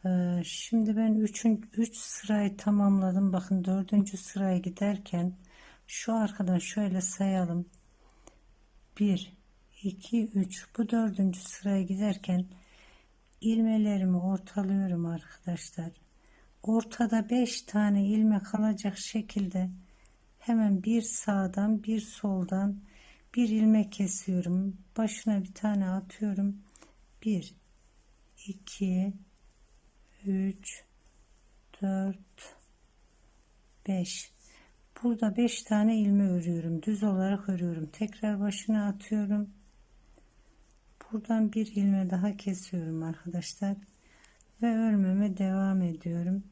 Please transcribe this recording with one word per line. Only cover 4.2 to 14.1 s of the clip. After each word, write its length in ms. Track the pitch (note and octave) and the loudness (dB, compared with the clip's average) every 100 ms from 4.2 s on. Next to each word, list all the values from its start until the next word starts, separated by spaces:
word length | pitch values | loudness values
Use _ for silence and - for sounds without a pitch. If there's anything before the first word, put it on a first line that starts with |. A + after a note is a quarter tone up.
| - G3 F#3+ F3+ | -8 -2 0 2
giderken 760 | F3+ F3+ G3+ G3+ - F3 F3 F3+ - - - - - | -2 -2 -2 -2 -2 -2 -2 -4 -20 -20 -20 -20 -14
şu 280 | - - | -8 -2
arkadan 440 | A3+ G#3 - F#3 F3+ | 0 0 0 0 0
şöyle 420 | - - G3+ F#3 | 0 -2 0 0
sayalım. 680 | F3+ - G3 F#3+ F3 F3 F3 - _ _ _ _ - _ _ _ _ _ _ - | -2 0 0 2 0 -2 -4 -14 _ _ _ _ -20 _ _ _ _ _ _ 0
Bir, 340 | G#3 F#3 - - _ _ _ - | 2 2 -4 -20 _ _ _ -8
iki, 440 | G3+ - - A#3 A3 | -8 -8 -2 -2 0
üç. 400 | G3 F#3 - - - | 0 -2 -6 -10 -4
Bu 100 | A3 | 0
dördüncü 520 | A#3 A3 F#3+ F#3+ F3+ | 2 0 2 0 0
sıraya 420 | - - G3+ G3 | -12 -6 0 0
giderken 640 | F3+ F#3+ G#3 F#3 - F3+ F#3 - - - - - _ _ _ _ | 0 0 0 -2 0 0 -2 -10 -20 -20 -20 -20 _ _ _ _
ilmelerimi 760 | A3 A3+ A3+ A3 G#3 G3+ F#3 | 0 2 4 4 2 2 2